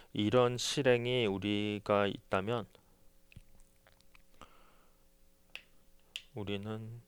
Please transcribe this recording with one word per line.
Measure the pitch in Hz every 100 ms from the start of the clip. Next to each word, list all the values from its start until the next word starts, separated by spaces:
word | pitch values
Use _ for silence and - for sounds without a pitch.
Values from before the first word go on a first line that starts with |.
| -
이런 | 104 104 123 123 123
실행이 | - 151 131 120 120 127 107
우리가 | 98 104 104 104 104 - 101 101
있다면 | - - 98 101 120 98 - - _ - - - - - - - _ - - - - - - - - - - - _ _ _ - _ _ - - - - - _ - -
우리는 | 107 101 101 107 110 110 117